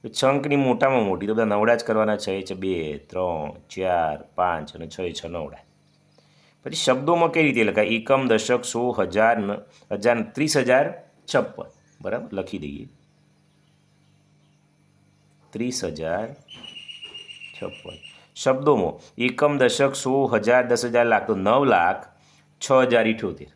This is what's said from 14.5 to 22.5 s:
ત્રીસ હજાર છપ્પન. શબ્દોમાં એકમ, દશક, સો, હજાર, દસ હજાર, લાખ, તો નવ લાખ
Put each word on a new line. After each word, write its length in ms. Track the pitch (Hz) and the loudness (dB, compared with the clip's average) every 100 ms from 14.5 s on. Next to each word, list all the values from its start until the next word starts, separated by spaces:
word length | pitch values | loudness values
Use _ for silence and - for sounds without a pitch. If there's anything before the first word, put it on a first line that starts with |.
| _ _ _ _ _ _ _ _ _ _ | _ _ _ _ _ _ _ _ _ _
ત્રીસ 260 | 110 123 123 90 78 | -6 -6 -4 -6 -6
હજાર 280 | 80 90 113 143 _ - - - - - - - - - - - | -4 -4 -6 -12 _ -20 -18 -18 -18 -18 -18 -18 -18 -20 -20 -12
છપ્પન. 420 | - - 90 87 - - _ - | -12 -12 -20 -20 -20 -20 _ -4
શબ્દોમાં 520 | 139 131 143 127 82 - - - 123 | 0 2 4 4 2 -4 -18 -4 -2
એકમ, 260 | - 147 143 | 2 0 4
દશક, 320 | 123 - 139 139 | 2 4 0 0
સો, 100 | 131 135 131 | -2 0 2
હજાર, 300 | 113 104 123 120 | 2 4 4 4
દસ 140 | 120 120 | 0 2
હજાર, 140 | 120 117 | 2 4
લાખ, 160 | 107 98 | 2 2
તો 80 | |
નવ 260 | 98 98 127 139 | 0 2 4 4
લાખ 280 | 95 85 104 - _ _ _ _ | 4 4 0 -10 _ _ _ _